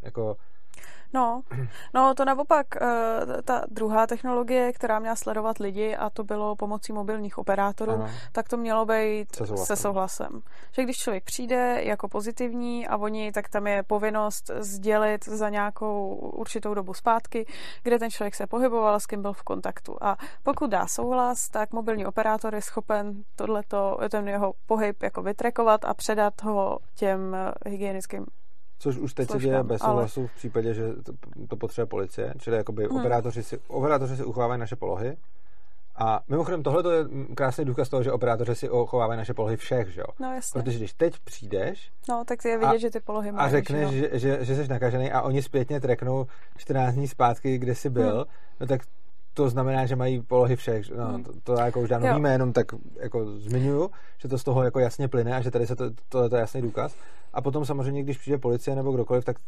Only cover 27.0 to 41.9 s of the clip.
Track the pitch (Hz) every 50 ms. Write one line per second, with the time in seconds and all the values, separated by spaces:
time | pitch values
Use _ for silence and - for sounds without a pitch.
27 | 208 196 190 190 190 190 185 185 190 190 - - - 208 202 196 202 196 190 190
28 | 185 - - 196 196 - - - - - - - - - - - - 143 127 143
29 | 151 127 - - 131 - - 131 127 131 131 135 123 117 117 104 - - 104 -
30 | 113 98 - 135 127 120 - - - 117 - 120 113 113 113 110 113 113 110 98
31 | 101 - - - - - - - 104 - 117 104 113 110 - - 117 104 104 98
32 | 98 98 - - 107 120 - - - 117 113 110 101 - 107 107 104 107 131 131
33 | 123 123 123 120 110 120 107 117 107 - 113 104 - - - 139 131 151 151 135
34 | 135 127 131 127 131 120 113 123 120 117 123 120 117 101 123 - 101 92 92 92
35 | 110 127 147 - - - - - - - - - - - - - - - - -
36 | 113 113 110 - - - 135 160 165 131 185 165 135 143 139 170 170 175 170 165
37 | 156 120 127 139 135 127 123 - 139 131 127 - 151 131 123 143 131 - - 131
38 | 123 135 - 117 123 120 117 110 117 117 117 - - 127 120 123 120 117 - 123
39 | 117 110 117 113 104 95 120 - 110 107 113 110 - - 131 123 110 98 95 -
40 | - - - - 262 254 262 262 - - - 127 120 127 117 117 110 - - -
41 | 165 170 170 - - - - - - - 104 92 98 143 202 - - -